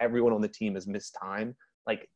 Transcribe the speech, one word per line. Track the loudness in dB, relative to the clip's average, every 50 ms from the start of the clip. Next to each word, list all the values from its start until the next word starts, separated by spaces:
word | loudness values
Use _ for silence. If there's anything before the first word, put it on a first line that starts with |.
everyone | 0 2 4 4 6 6 6
on | 4
the | 2 0
team | -2 -2 -2 -2 -2
has | -4 -4
missed | -4 -6 -6 -6 -10 -10 -10
time. | -8 -6 -4 -4 -4 -6 -8 -12 _ _ _ _ _
Like, | -4 -4 -4 -6 -14 _